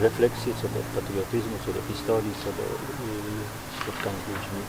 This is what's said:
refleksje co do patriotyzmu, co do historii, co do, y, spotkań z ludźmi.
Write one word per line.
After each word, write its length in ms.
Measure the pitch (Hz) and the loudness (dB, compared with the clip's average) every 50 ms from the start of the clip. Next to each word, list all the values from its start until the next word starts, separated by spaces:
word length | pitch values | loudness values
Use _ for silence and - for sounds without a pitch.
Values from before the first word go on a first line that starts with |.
refleksje 520 | 107 113 110 - 117 120 - - - 123 113 - | 6 6 8 8 6 6 6 4 -2 -2 0 0
co 60 | - | -2
do 340 | - - 110 110 - - 120 | 0 0 0 -2 0 -2 -2
patriotyzmu, 540 | - - 98 98 95 - 113 117 104 - 110 98 - | -2 0 -2 -2 0 2 0 0 0 0 -2 -4 -2
co 80 | - 92 | -2 -2
do 80 | 95 95 98 101 | -2 -2 -4 -4
historii, 400 | - 98 104 113 113 107 104 101 - - | -2 2 4 4 4 4 2 -2 -2 -4
co 60 | 101 92 - | -4 -2 -2
do, 40 | - | -2
y, 1160 | - - - - - - - 123 110 107 104 104 104 107 107 107 104 - - - - - - | -2 -2 -4 -4 -4 -4 -4 -4 -4 -4 -4 -4 -2 -4 -4 -4 -4 -6 -8 -8 -6 -4 -4
spotkań 320 | - 107 101 - - 104 101 92 92 | -4 -4 -2 -2 -2 -2 -2 -2 -2
z 40 | 107 | -4
ludźmi. 320 | 101 92 - 101 98 98 101 | -4 -4 -2 -2 -4 -4 -4